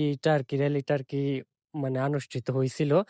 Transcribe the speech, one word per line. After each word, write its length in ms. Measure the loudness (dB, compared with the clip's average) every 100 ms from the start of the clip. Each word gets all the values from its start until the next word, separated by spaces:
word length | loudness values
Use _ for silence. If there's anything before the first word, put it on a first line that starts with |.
এইটা 280 | 2 0 2
আর 80 | 2
কি, 120 | 0 0
র‍্যালিটা 380 | 0 0 -2 -4
আর 100 | -2
কি 160 | -2 -2 -2 -6 _ _
মানে 240 | -6 -4 -2
অনুষ্ঠিত 460 | -2 -2 -4 -6 -2
হইছিল। 400 | 0 0 0 4 4